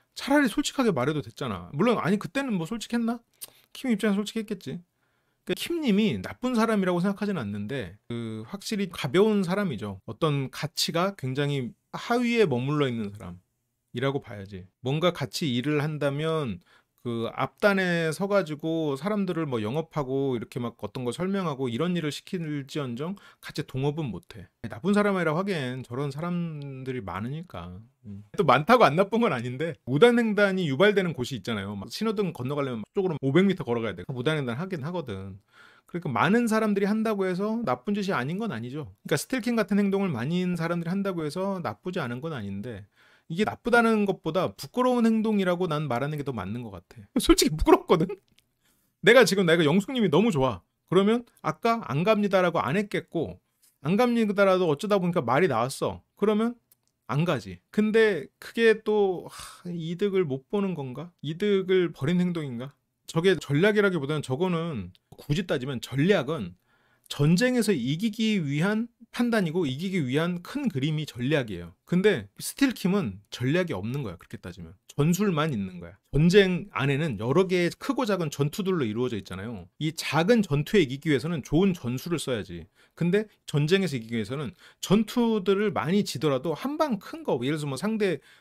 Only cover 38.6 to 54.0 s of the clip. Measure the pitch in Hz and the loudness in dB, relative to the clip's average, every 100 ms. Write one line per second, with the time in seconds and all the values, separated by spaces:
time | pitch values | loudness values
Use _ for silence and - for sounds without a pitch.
38.6 | 123 147 107 - - 151 - 262 240 233 | -8 -10 -12 -10 -2 -2 -2 -4 0 0
39.6 | 208 202 202 196 196 117 131 180 180 170 | 2 2 2 0 0 -2 -2 0 0 -2
40.6 | 165 175 165 196 196 170 151 180 190 190 | -2 -2 -2 -2 -2 -4 -4 -4 -4 -4
41.6 | 131 107 180 180 127 123 160 139 98 98 | -6 -6 -6 -4 -4 -6 -6 -6 -6 -8
42.6 | 123 101 104 _ _ _ - 165 214 - | -8 -10 -14 _ _ _ -8 -2 -2 -2
43.6 | 240 240 226 220 202 190 160 180 139 - | 2 4 4 4 2 -2 -2 0 -2 -4
44.6 | - 247 254 247 226 220 220 208 180 175 | -6 0 2 4 4 2 2 0 0 0
45.6 | 180 151 151 117 143 151 135 113 92 117 | 0 -2 -2 -2 -2 -4 -6 -6 -6 -8
46.6 | 117 92 - - 101 247 - 330 320 156 | -10 -14 -18 -20 -6 0 4 6 4 2
47.6 | - 349 - - 175 208 _ _ _ _ | 6 6 6 2 2 -4 _ _ _ _
48.6 | _ _ _ _ 185 247 220 196 175 170 | _ _ _ _ 6 8 8 6 4 6
49.6 | 147 185 240 262 196 147 233 151 131 95 | 6 4 2 2 4 6 4 2 0 -2
50.6 | _ _ - 170 196 240 - _ 156 151 | _ _ 2 4 4 2 -2 _ -6 -2
51.6 | 233 226 170 135 180 214 208 196 180 165 | 0 0 -2 0 2 4 4 4 2 2
52.6 | 107 185 202 170 - 175 104 85 _ _ | 0 0 -2 -4 -4 -4 -4 -8 _ _
53.6 | _ _ 139 202 | _ _ 0 2